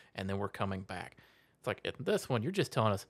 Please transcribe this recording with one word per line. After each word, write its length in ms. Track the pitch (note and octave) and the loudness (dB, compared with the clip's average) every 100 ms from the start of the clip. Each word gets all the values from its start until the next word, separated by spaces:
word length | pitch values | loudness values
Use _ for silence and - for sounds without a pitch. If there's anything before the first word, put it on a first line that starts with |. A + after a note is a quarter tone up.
| - - | -12 -6
and 120 | F#2+ | -2
then 80 | G2 | -2
we're 100 | G2+ | -2
coming 320 | - G2+ F#2+ | -2 -2 -2
back. 340 | F#2+ F2+ E2+ - - - _ _ | -6 -8 -8 -14 -20 -20 _ _
It's 80 | - | -4
like, 120 | G2+ - | -2 -4
in 80 | - | -2
this 260 | C#3+ G#3 - | 0 0 2
one, 160 | B2 | 0
you're 80 | G#2+ | 2
just 220 | - C#3 | 0 0
telling 180 | - A2 | 4 4
us 140 | G2 - | 2 -2